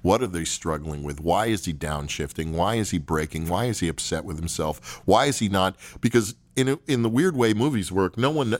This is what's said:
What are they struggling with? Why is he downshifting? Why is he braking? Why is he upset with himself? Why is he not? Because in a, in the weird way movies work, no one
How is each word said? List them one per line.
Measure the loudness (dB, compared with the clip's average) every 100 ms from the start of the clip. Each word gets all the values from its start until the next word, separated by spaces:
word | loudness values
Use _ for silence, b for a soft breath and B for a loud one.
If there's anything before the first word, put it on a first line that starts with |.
What | 2 2
are | 2
they | -2
struggling | -4 -4 -4 -4 -4 -6
with? | -8 -4
Why | 0 2 2
is | 0 -2
he |
downshifting? | -6 -4 -6 -6 -6 -6 -6 -4
Why | 0 0
is | 0 -2
he | -2
braking? | 0 -2 -2 -4 -4
Why | -2 -2
is | -2
he | -2
upset | -4 -4 -6
with | -6 -8
himself? | -6 -4 -4 -4 -10 -6
Why | 4 4 4
is | 2
he | 0
not? | 2 2 0 B B
Because | 2 4 2 -4 _ 0
in | 0
a, | 0 0
in | 2
the | 2
weird | 4 2 4
way | 4
movies | 4 2 0 0
work, | 0 0 2
no | 0
one | 2 0